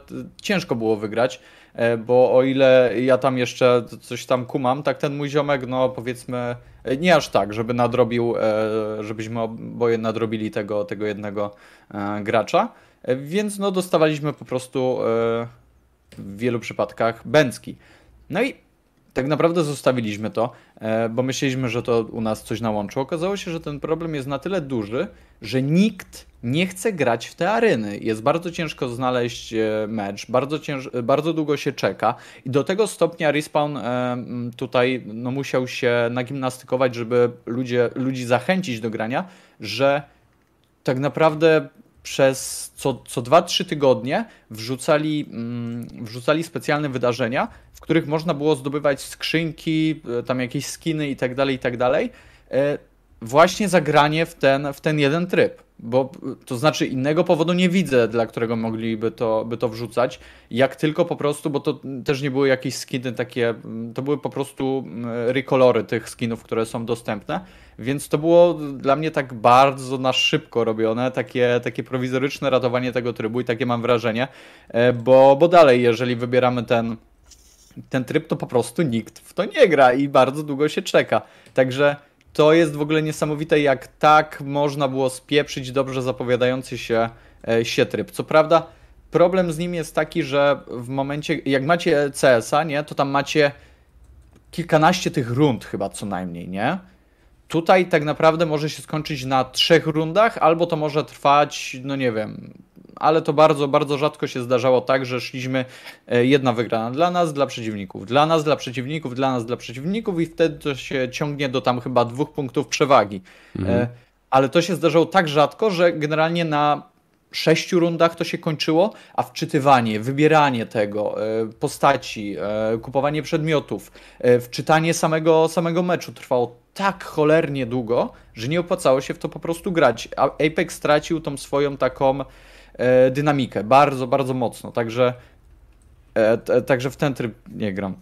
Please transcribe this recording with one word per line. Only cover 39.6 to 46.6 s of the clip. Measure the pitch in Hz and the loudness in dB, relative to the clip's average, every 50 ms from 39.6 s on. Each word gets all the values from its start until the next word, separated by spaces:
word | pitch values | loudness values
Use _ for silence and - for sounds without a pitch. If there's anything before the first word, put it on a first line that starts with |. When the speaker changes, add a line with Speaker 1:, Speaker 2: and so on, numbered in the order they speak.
| 110 104 104 117 135 139 139 147 147 - _ _ _ _ _ _ _ _ _ _ _ _ _ _ _ | -12 -10 -4 0 2 2 2 0 -2 -8 _ _ _ _ _ _ _ _ _ _ _ _ _ _ _
Speaker 1:
tak | - 131 127 | -2 -2 0
naprawdę | 139 139 135 156 156 160 156 151 160 160 160 156 143 139 - - _ _ _ _ - | -2 -2 0 2 4 2 4 4 4 4 4 4 2 -2 -8 -20 _ _ _ _ -16
przez | - - - 139 135 135 - - - - - - - - | -8 0 2 2 2 2 0 -4 -10 -10 -12 -12 -14 -12
co, | - - 139 123 120 - - | -6 -4 -4 -4 -6 -8 -10
co | - - | -8 -8
dwa, | 117 123 147 175 | 0 4 4 4
trzy | 185 - - - 185 | 4 4 0 -4 -4
tygodnie | - 170 147 143 131 123 113 113 131 156 208 233 - - _ _ _ | -4 -2 0 2 2 2 2 0 -2 -4 -4 -4 -6 -12 _ _ _
wrzucali, | 110 107 110 117 131 127 - - 156 147 151 156 151 147 143 - | -16 -12 -10 -8 -8 -6 -2 0 0 0 0 -2 -4 -4 -6 -8
mm, | - 117 117 117 120 120 120 117 117 120 117 - - - 120 | -10 -10 -10 -8 -8 -8 -8 -8 -8 -10 -10 -12 -14 -14 -14
wrzucali | 107 113 123 123 - 151 160 165 | -12 -12 -4 -2 0 0 0 -2
specjalne | 165 - 135 | -4 -8 -6